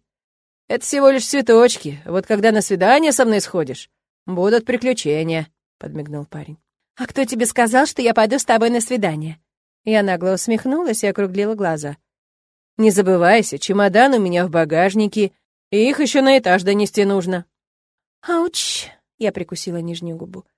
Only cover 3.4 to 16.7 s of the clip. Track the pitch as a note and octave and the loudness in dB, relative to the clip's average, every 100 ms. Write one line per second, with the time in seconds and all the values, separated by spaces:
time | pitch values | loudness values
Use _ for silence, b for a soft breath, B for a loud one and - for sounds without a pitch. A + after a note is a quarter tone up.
3.4 | - F3+ C3+ B2+ - _ _ _ - F3+ | -2 -4 -4 -8 -18 _ _ _ -8 -2
4.4 | G3 A#3 A3+ B3 B3+ A#3+ D3 D3+ D#3+ D#3+ | 0 0 0 -2 -2 -2 -2 -2 -2 -4
5.4 | D#3 _ _ _ - D3+ D3 D3 D3 D3+ | -8 _ _ _ -14 -12 -12 -12 -12 -16
6.4 | C#3+ D#3 _ _ _ - B3 C4+ B3+ A#3 | -16 -20 _ _ _ -14 -8 -4 -4 -2
7.4 | A#3+ C4 A#3 B3+ D4+ - A#3 A3 G#3+ C4+ | -2 0 2 2 2 0 0 2 2 0
8.4 | - A3+ A#3 A#3+ A#3 B3 F#3+ D3+ D#3 D#3+ | 0 2 2 0 -2 -2 -4 -4 -8 -12
9.4 | _ _ _ _ A3 A3 G3 F3 F#3 F#3 | _ _ _ _ -2 0 0 -2 -2 -2
10.4 | - A3+ B3+ D4+ E4+ A3 G3+ G3 G3 F#3+ | -2 -4 -2 -2 -2 -2 -2 -2 -4 -2
11.4 | G#3 A3 F#3 D#3 D3 D3 _ _ _ _ | -4 -2 -4 -4 -8 -14 _ _ _ _
12.4 | _ _ _ - A3 F#3+ F#3+ F3+ E3+ A3 | _ _ _ 0 2 4 2 4 4 4
13.4 | G#3 C#3+ - G3 G3+ G3+ C4+ A#3+ F#3 F3 | 2 -6 -4 0 2 4 4 4 0 0
14.4 | F3+ E3 D#3 D#3+ F#3+ G#3 G#3 G#3+ G3 - | 0 -2 0 2 2 2 0 0 -2 -4
15.4 | _ _ _ G3+ A#3+ C#4+ C4+ C#4+ C4+ C4+ | _ _ _ 0 0 0 0 2 4 4
16.4 | F#3 F#3 F3+ | 4 2 2